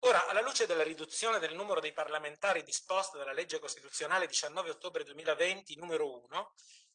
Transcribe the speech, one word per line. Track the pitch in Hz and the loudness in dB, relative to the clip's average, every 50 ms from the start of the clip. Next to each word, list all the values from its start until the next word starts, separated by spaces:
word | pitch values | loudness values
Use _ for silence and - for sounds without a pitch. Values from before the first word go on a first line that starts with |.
Ora, | - 247 220 180 175 | 8 8 8 8 6
alla | 170 196 202 | 4 2 2
luce | 226 269 262 - 233 | 2 2 2 2 2
della | 185 170 165 156 | 4 4 2 2
riduzione | 156 160 156 156 - - - - 226 226 208 | 0 0 -8 -10 -8 -6 -2 0 2 2 2
del | 165 156 156 | 0 -2 -4
numero | 170 202 208 196 160 | -4 -2 0 0 0
dei | 151 151 147 | 0 -2 -4
parlamentari | - 151 147 151 151 151 147 151 - - 202 190 170 151 | -4 -4 -2 -2 -4 -4 -4 -8 -2 2 2 2 2 0
disposta | - - - - - 185 190 190 185 - | -4 -6 -6 -2 0 0 0 0 -2 -6
dalla | 147 139 135 135 | -8 -6 -6 -4
legge | 147 175 170 160 156 | -4 -4 -4 -4 -6
costituzionale | 151 139 - - - 143 - - 156 151 175 190 180 | -6 -6 -10 -10 -12 -10 -8 -6 -2 0 2 2 0
diciannove | 165 - - - 147 151 180 190 165 | 2 0 -2 -2 -2 -4 -4 -4 -4
ottobre | 151 - - 180 - 160 151 | -6 -8 -8 -6 -6 -6 -6
duemilaventi | 143 143 147 160 165 151 147 170 180 190 196 196 - 151 | -6 -12 -6 0 0 2 2 2 0 0 -2 -8 -14 -14
numero | 143 170 175 165 156 151 143 127 123 | -12 -6 -2 0 0 0 0 -2 -8
uno, | 120 - 143 170 180 - _ _ - - - - - _ _ | -14 -8 -6 -6 -6 -6 _ _ -20 -20 -20 -20 -20 _ _